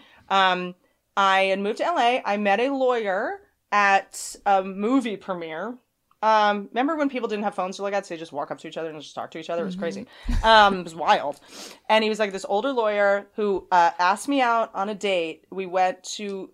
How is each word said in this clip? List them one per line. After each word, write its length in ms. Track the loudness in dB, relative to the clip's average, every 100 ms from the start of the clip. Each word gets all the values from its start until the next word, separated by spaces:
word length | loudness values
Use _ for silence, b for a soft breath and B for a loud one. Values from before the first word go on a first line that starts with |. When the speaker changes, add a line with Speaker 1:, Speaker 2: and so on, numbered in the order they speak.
| b b -2
Speaker 1:
Um, 460 | 2 4 2 -4 -10 _ _ _ 0
I 260 | 4 4
had 160 | 4 0
moved 180 | -2 -2
to 60 | -2
L 120 | 2
A. 240 | 2 0
I 120 | -2 0
met 240 | 2 2
a 100 | 0
lawyer 720 | 0 0 0 0 -2 -4 -8 _ _ _
at 640 | 2 4 4 0 -12 -14 -4 0
a 160 | 2
movie 540 | 0 -4 0 0 0 -6
premiere. 600 | -8 -8 -8 -8 -8 -12 _ _ _ _
Um, 460 | 4 4 4 0 -2
remember 260 | -2 -2 0
when 140 | -2
people 180 | -2 -4
didn't 160 | -4
have 100 | -4
phones 220 | -4 -6 -6
to 60 |
look 100 | -4
at, 140 | -4 -4
so 80 |
they 40 | -10
just 140 | -10
walk 180 | -8 -8
up 60 | -10
to 80 | -10
each 100 | -10
other 100 | -8
and 100 | -10
just 160 | -12
talk 160 | -12 -10
to 60 | -10
each 120 | -8
other? 100 | -6
It 60 | -6
was 80 |
Speaker 2:
Mm-hmm. 80 | -6
Speaker 1:
crazy. 240 | -6 -8 -12 B B B
Um, 360 | 6 8 6 2
it 40 |
was 100 | -4
wild. 440 | -2 0 2 0 -10 B B B B 0
And 120 | 2
he 60 | 2
was, 100 | 0
like, 140 | -4
this 140 | -4 -2
older 240 | -2 0
lawyer 540 | 0 0 2 2 2 -2
who, 320 | -4 -2 -2 2
uh, 200 | 4 4 4
asked 280 | 0 0 0
me 140 | 0
out 300 | 2 2 -2
on 140 | -4 -6
a 60 |
date. 500 | -4 -2 -2 -2 -8 _
We 160 | -10 -4
went 360 | 0 0 0 -10
to 340 | -10 -8 -8 -12